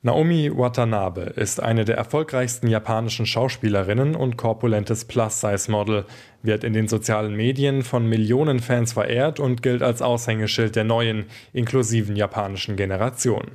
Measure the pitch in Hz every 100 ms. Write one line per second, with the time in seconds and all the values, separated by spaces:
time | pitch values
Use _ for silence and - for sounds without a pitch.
0 | - 151 160 170 147 127 123 120 117 110
1 | 95 87 - - 101 - - 113 110 113
2 | 113 147 156 131 123 120 120 113 110 110
3 | 113 - 113 - 127 - 113 101 95 110
4 | 139 160 131 117 117 110 120 107 101 107
5 | - - 110 - 107 101 - 107 104 107
6 | 101 - - - 110 107 117 110 107 107
7 | 110 107 107 104 117 135 139 139 123 123
8 | 113 110 107 123 156 131 120 123 117 -
9 | 104 117 147 151 143 123 131 123 127 117
10 | 127 120 117 110 107 - 113 107 110 113
11 | 117 110 101 - - - 120 135 117 117
12 | 104 104 101 - 101 95 - 98 98 95
13 | 117 127 127 104 -